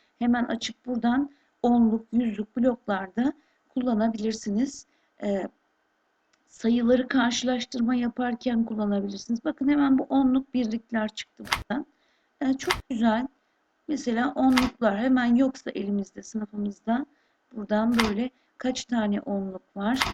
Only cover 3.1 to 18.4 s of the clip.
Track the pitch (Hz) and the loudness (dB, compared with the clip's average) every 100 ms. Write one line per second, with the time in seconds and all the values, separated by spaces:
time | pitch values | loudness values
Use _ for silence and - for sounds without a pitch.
3.1 | 233 269 - _ _ _ 262 247 214 226 | -2 -2 -2 _ _ _ -4 0 2 0
4.1 | 220 220 214 208 202 277 - - _ _ | 0 -4 -4 -4 -2 -2 -4 -20 _ _
5.1 | - 208 196 - _ _ _ _ _ _ | -8 -2 -2 -4 _ _ _ _ _ _
6.1 | _ _ _ _ - 226 240 233 254 254 | _ _ _ _ -4 2 2 4 2 4
7.1 | 269 240 240 247 247 - 247 226 247 240 | 2 2 0 -2 -2 -4 -2 0 0 -2
8.1 | - 247 233 254 226 226 214 208 202 202 | -2 -4 -2 -2 0 -2 -2 -2 -2 -2
9.1 | 196 - 233 311 - 277 294 277 262 - | -8 -6 -4 -4 -2 0 2 4 2 2
10.1 | 269 262 262 269 254 220 226 - 226 214 | 2 4 2 0 -2 -2 -4 -4 -4 -4
11.1 | - - _ 202 - - 254 - _ _ | -6 -16 _ -8 -8 -4 -6 -6 _ _
12.1 | _ _ - 262 269 - - - 226 233 | _ _ -4 -2 -2 -2 -4 -4 0 2
13.1 | 220 262 _ _ _ _ _ - 294 240 | 2 -2 _ _ _ _ _ -6 -4 -2
14.1 | 226 269 - 262 254 254 - 220 202 262 | -2 -2 2 4 4 2 2 0 2 2
15.1 | 254 240 240 269 - - - 202 202 190 | 2 4 4 4 0 -8 -6 -2 -4 -4
16.1 | 196 - 214 208 208 202 196 220 247 294 | -12 -10 -10 -8 -6 -6 -6 -2 -2 -2
17.1 | _ _ _ _ 226 202 214 226 233 220 | _ _ _ _ -12 -2 0 2 2 2
18.1 | 202 254 _ | 0 -4 _